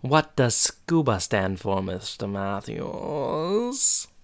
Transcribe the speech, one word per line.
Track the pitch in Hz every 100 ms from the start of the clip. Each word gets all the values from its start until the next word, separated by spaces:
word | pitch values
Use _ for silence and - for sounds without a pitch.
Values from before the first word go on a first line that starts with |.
What | 127 156 147
does | - 123
scuba | - - - - 165 139 101
stand | - 107 95 92
for, | 107 98
Mister | 95 92 - - 104
Matthews? | 98 98 98 - - - - - 147 139 156 165 208 240 262 233 - - -